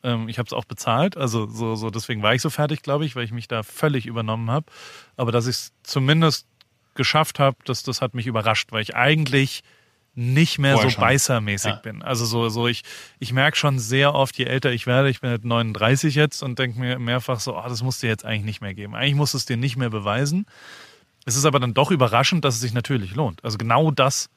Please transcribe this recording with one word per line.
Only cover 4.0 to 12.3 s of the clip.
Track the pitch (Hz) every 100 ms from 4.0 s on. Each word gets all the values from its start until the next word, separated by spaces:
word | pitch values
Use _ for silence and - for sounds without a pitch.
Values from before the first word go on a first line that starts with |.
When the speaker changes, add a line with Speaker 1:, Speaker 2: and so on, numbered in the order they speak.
Speaker 1:
übernommen | 113 117 110 113 113
hab. | 143 - - - - -
Aber | - 120
dass | 117 120
ich's | 123 - _
zumindest | - 143 131 156 160 - _ _ _ _ _
geschafft | - 127 156 156 -
hab, | 139 123
das, | - 127
das | - 123
hat | 127
mich | 123 117
überrascht, | 113 107 107 -
weil | 110
ich | 104
eigentlich | 117 127 156 139 135 135 - _ _ _ _ _
nicht | 123 120 135 165 -
mehr | 139
Speaker 2:
Vorher | 117 127
Speaker 1:
so |
Speaker 2:
schon. | 110
Speaker 1:
beißermäßig | 113 135 - 120 104 101 107
Speaker 2:
Ja. | 104
Speaker 1:
bin. | 110 104
Also | - 120
so, | 117